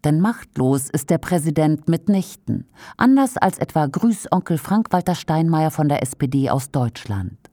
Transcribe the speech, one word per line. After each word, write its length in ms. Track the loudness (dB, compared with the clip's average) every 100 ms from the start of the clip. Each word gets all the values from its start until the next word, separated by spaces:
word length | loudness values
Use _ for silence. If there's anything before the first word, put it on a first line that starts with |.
Denn 160 | 2 2
machtlos 680 | 2 -2 -10 -2 0 0 -2
ist 200 | -6 0
der 80 | -2
Präsident 680 | 0 -2 0 0 2 0 0
mitnichten. 800 | 0 2 0 -2 -10 -6 -6 -6 -20 -20 2
Anders 400 | 4 4 2 0
als 220 | -2 0
etwa 280 | -2 0 0
Grüßonkel 720 | 0 0 0 0 -2 0 -4
Frank-Walter 560 | 0 -2 2 0 0
Steinmeier 560 | -4 0 0 2 2 0
von 180 | 0 0
der 140 | 0
S 140 | -4 -4
P 100 | -2
D 240 | 0 2
aus 220 | 0 -2
Deutschland. 680 | -2 -2 -4 -8 -6 -6 -10 -20